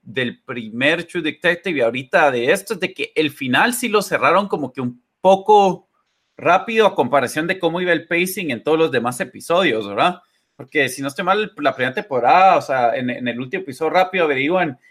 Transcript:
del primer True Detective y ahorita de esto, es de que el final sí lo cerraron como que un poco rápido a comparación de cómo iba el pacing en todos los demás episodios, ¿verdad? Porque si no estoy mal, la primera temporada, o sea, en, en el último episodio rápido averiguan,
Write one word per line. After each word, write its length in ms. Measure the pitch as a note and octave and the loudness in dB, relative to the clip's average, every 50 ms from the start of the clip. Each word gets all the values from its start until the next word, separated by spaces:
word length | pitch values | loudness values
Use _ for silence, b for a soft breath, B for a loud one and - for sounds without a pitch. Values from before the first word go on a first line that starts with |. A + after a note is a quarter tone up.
del 400 | _ A#2 G#2 C3 B2 A#2 - - | _ -8 -6 -4 -4 -4 -6 -10
primer 600 | _ - A#2+ B2 A2 G#2+ A2 A#2+ C3+ D3+ E3+ F3 E3+ | _ -12 -10 -10 -10 -10 -4 -2 0 0 0 0 -4
True 180 | - - F3 | -8 -8 -6
Detective 560 | D3+ D3+ - - - E3+ F3 E3+ - F#3+ D#3 C3 | -6 -6 -6 -2 -2 -2 -2 -2 -4 -4 -2 0
y 40 | |
ahorita 480 | A#2 A2+ A#2+ B2+ C3+ - G3 F3 D#3 C#3 | 0 0 -2 -4 -4 0 2 4 4 4
de 220 | B2+ A#2+ A#2+ C#3+ | 2 2 2 0
esto, 220 | G3 F#3+ - - A3 | 0 0 -2 -6 -6
es 60 | D#3 | -6
de 140 | F#3 F#3 - | -6 -8 -6
que 180 | - - - _ | -10 -10 -4 _
el 160 | D3+ D#3 C#3 | -2 -2 -2
final 440 | - - C3+ B2+ B2+ D3+ G#3 B3 A#3+ | -4 -6 -4 0 2 2 2 2 0
sí 140 | - B3+ G#3+ | -4 -2 0
lo 120 | G3+ G#3 | 0 0
cerraron 480 | F#3+ - D#3+ A2+ B2 D3+ E3+ G3 G3+ G3 | 0 0 -2 0 2 2 2 2 0 0
como 240 | G#3 D#3 C#3 B2 | -4 -6 -6 -6
que 80 | - C3+ | -6 -6
un 220 | B2 B2 B2 - _ _ _ _ | -6 -6 -6 -10 _ _ _ _
poco 680 | - F#3+ G3 F#3+ F#3+ G3+ G#3+ G3+ G3 F#3 E3+ - _ _ _ _ _ _ _ _ _ _ _ | 4 4 4 4 4 4 6 6 6 4 0 -2 _ _ _ _ _ _ _ _ _ _ _
rápido 500 | - B2 D#3+ F3 F#3 - A#3 A3+ A3 G#3+ | -2 2 2 2 2 2 0 2 2 2
a 80 | F#3+ G3+ | 4 2
comparación 520 | E3 C3 A#2+ C#3+ C#3 B2 A#2 - D3+ E3 | 2 0 2 2 0 0 0 -2 -4 -4
de 120 | F3+ F#3 F#3 | -4 -4 -2
cómo 220 | F3 E3 E3 F3+ | -2 -2 -2 -2
iba 120 | F3+ F3+ | 0 0
el 140 | E3+ D#3 - | 0 -2 -2
pacing 440 | - E3+ E3+ F#3 F#3 - G#3 F3 C#3+ | -2 -2 -2 -2 -2 -4 -6 -6 -6
en 120 | A#2 G#2+ | -6 -4
todos 160 | - D3 D#3+ D#3+ | -2 0 2 2
los 120 | D#3+ D3 | 2 0
demás 300 | B2+ A#2 A#2 B2+ C3 - | 0 -2 -2 -4 -4 -6
episodios, 680 | F#3 - - - - - E3+ F#3 F#3 C#3+ A2 A2 G2+ G2+ | -8 -10 -10 -12 -4 0 0 2 2 2 0 -2 -4 -4
¿verdad? 320 | G2+ A#2+ D#3 F3+ F3+ - _ _ _ _ _ _ _ | -2 0 0 0 0 -4 _ _ _ _ _ _ _
Porque 320 | - B2 - - D3+ C3+ B2 | -20 -18 -4 -2 0 0 0
si 140 | - C#3 | -2 -6
no 60 | C#3 C#3 | -8 -8
estoy 160 | - G3+ F3+ | -6 -2 0
mal, 280 | F#3 G3 G#3+ G#3+ - - | 0 0 0 -2 -4 -6
la 180 | D3 D3 C3+ - | -2 -2 -2 0
primera 200 | B2+ B2+ B2+ - | 0 -4 -4 -4
temporada, 640 | G#3 - - C3+ A#2+ A#2+ C3+ D#3+ F#3 F#3+ F#3+ E3+ | -6 -6 -4 -2 0 2 4 6 6 6 6 6
o 60 | C#3+ | 4
sea, 320 | C3 D3+ C3+ B2+ A#2+ A2+ - | 2 0 0 0 2 0 0
en, 160 | C3 B2 B2 | -2 -4 -4
en 180 | - - B2 A#2+ | -6 -4 -6 -6
el 120 | A#2 A#2+ | -6 -6
último 220 | C3+ B2+ F#3+ F#3 | -8 -8 -8 -8
episodio 280 | F#3+ C#3 - - D#3+ D#3 | -8 -10 -6 -4 -2 0
rápido 340 | D#3+ F#3 F#3 - G3 F#3 E3 | 2 2 2 2 0 0 0
averiguan, 540 | D3+ C3+ C3 C#3 D3+ F#3 F#3 F3 D3 C3 - _ _ | 2 0 0 0 0 0 0 0 -2 -4 -10 _ _